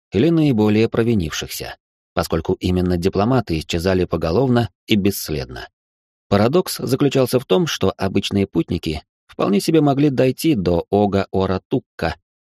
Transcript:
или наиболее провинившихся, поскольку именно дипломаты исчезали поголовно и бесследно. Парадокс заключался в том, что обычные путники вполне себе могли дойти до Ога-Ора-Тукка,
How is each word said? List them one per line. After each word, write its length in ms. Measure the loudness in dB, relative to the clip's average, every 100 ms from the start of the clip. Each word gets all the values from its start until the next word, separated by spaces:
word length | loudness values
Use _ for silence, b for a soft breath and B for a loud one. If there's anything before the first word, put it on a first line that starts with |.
| _
или 160 | 0 2
наиболее 580 | 4 2 2 2 4 2
провинившихся, 880 | 0 0 0 -2 -6 -10 -10 -12 -14 _ _ _
поскольку 400 | -6 -2 -2 -2
именно 440 | -2 0 0 0 0
дипломаты 600 | 0 0 0 0 -2 -6
исчезали 480 | -4 -4 0 0 0
поголовно 640 | -2 -2 0 2 0 -2 _ -2
и 80 | 0
бесследно. 720 | 0 -2 -6 -8 -8 -12 -18 _ _ _ _ _ -2
Парадокс 500 | 0 2 0 -2 -6
заключался 600 | -4 0 0 2 0 0
в 60 | 0
том, 200 | 0 0
что 280 | -2 -2 -2
обычные 480 | -2 -2 -2 -2 -2
путники 580 | -2 -2 -4 -4 -8 -12 _ _
вполне 340 | -4 0 0
себе 220 | 2 2
могли 280 | 4 2 2
дойти 440 | 2 0 0 0
до 320 | 0 2 0 2
Ога-Ора-Тукка, 1200 | 2 2 0 -2 -2 0 -2 -4 -6 -6 -6 -6 -6 _ _ _